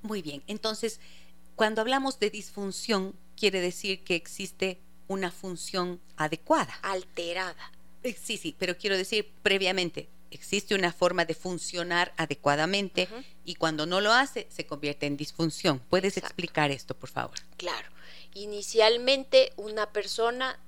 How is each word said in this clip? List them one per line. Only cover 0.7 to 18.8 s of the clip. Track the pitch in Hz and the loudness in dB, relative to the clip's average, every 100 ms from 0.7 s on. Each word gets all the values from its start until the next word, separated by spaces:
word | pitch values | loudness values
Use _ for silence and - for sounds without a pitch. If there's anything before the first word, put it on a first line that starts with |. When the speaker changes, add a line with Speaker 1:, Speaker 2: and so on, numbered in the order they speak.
| 214 226 - - - - - - | -2 -4 -4 -14 -16 -16 -16 -16
Speaker 1:
cuando | - 220 220 | 2 4 4
hablamos | 220 269 269 262 | 2 2 2 2
de | 208 | 0
disfunción, | 208 190 - 196 180 - 208 190 - - - | 0 -10 -6 -6 -6 0 2 2 -6 -16 2
quiere | 208 185 | 4 4
decir | 180 180 202 190 | 0 -2 -4 -4
que | - | 0
existe | 170 170 - 190 - 190 180 - - - | -2 -2 -12 -12 -2 -2 -2 -14 -20 -6
una | 196 185 | -2 -2
función | - 190 175 - 190 180 175 - - | -4 -8 -8 -4 -2 -2 -4 -12 -4
adecuada. | 156 160 - 311 190 - | -2 -2 2 2 2 -4
Speaker 2:
Alterada. | 196 190 180 - 170 175 185 165 - - - - | -4 -4 -6 -8 -6 -4 -4 -6 -14 -16 -16 -8
Speaker 1:
Eh, | 254 214 | -8 -6
sí, | - 214 | -6 -4
sí, | 165 - | -6 -4
pero | 180 180 | -2 -2
quiero | 202 196 | 0 0
decir | 190 214 208 - | 2 0 -2 0
previamente, | - 196 185 185 175 - - - - | 4 4 4 2 0 -4 -12 -16 -16
existe | - - 196 - | -14 -2 -2 2
una | 202 175 | 2 2
forma | - 180 180 165 | 4 4 4 0
de | |
funcionar | 160 185 175 - 175 175 175 180 - | 0 -2 -4 -4 -4 0 2 2 2
adecuadamente | 160 143 - 143 160 202 196 - 180 | -2 2 4 4 4 2 0 0 -2
Speaker 2:
Ujú. | 226 269 - | -4 -14 -14
Speaker 1:
y | - - | -12 0
cuando | 160 156 | 0 2
no | 156 185 | 2 4
lo | 208 | 6
hace, | 233 277 - - | 6 4 -2 -8
se | - 156 | -10 -8
convierte | 143 147 143 147 | -4 -4 -2 -2
en | 143 | -2
disfunción. | 151 - 165 - 185 135 120 | -6 0 0 2 2 2 4
¿Puedes | 180 190 190 | 4 4 -2
Speaker 2:
Exacto. | - | -6
Speaker 1:
explicar | - 175 - 147 | -6 -2 2 2
esto, | 139 - - | 2 -6 -10
por | - | -6
favor? | - 123 - - - | -6 -4 -8 -14 -8
Speaker 2:
Claro. | 175 156 - - - - - | -6 -6 -8 -16 -16 -16 -14
Inicialmente, | 196 208 208 202 220 | -10 -8 -8 0 6